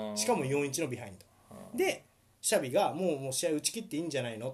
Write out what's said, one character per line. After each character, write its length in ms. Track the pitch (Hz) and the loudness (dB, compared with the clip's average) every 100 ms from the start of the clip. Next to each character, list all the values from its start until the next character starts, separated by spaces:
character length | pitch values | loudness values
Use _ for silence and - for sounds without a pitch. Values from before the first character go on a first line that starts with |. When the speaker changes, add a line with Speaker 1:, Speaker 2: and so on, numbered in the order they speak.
| 107 | -2
Speaker 1:
ー。 40 | 104 | -2
Speaker 2:
し 80 | - | 2
か 100 | 220 | 2
も 100 | 135 | 2
四 200 | 143 143 | 2 0
一 140 | 131 | -2
の 80 | 147 | -4
ビ 100 | 120 | -4
ハ 80 | 110 | -8
イ 60 | |
ン 20 | 92 | -14
ド。 60 | - - - | -20 -20 -20
Speaker 1:
あ 40 | - 95 | -18 -6
ー。 40 | 240 | 0
Speaker 2:
で、 280 | 370 - - _ _ _ | 0 0 -8 _ _ _
シ 140 | - 208 | 2 2
ャ 40 | |
ビ 120 | 135 | 4
が、 220 | 160 165 151 | 4 4 2
「も 180 | 185 | 2
う、 60 | 143 | 0
も 100 | 135 | -2
う 40 | |
試 140 | 131 170 | -2 0
合 60 | |
打 80 | 151 | 0
ち 100 | - | 0
切 80 | 226 | -4
っ 20 | 190 | -4
て 120 | 147 | -4
い 20 | |
い 40 | |
ん 60 | 170 | -2
じ 100 | 139 | -2
ゃ 40 | |
な 80 | 120 | -2
い 60 | 110 | -4
の？」 140 | 127 | -6